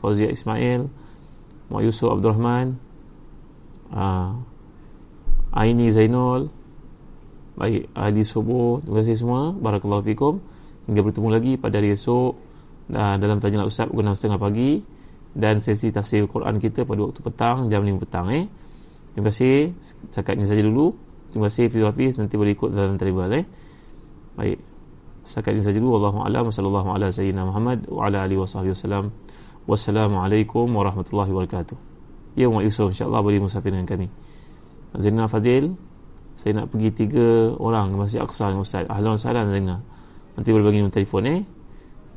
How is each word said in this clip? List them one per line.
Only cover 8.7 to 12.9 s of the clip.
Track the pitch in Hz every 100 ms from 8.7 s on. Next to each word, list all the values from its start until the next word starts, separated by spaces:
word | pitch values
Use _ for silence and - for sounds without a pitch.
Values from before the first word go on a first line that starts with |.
| 120
terima | 147 107
kasih | 110 113
semua. | 120 123 151 196
Barakallahu | 113 101 104 101
fikum. | 104 107 139 185 - - - - -
Hingga | 104 101
bertemu | 104 110
lagi | 113 123 131
pada | 117 104
hari | 104 101
esok, | - 123 127 - - - - - -